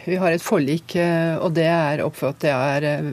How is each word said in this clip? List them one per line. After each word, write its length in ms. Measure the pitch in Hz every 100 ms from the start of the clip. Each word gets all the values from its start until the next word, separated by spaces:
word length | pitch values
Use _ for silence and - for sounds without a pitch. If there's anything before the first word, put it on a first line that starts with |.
| 170
vi 80 |
har 160 | 185 185
et 100 | 170
forlik, 540 | - 196 135 160 -
eh, 400 | 175 170 170 165 160
og 140 | 180 160
det 80 | 160
er 380 | 170 147 151
oppført, 340 | 151 - 131 147
det 80 | 156
er, 300 | 131 139 143 151
eh, 220 | 147 147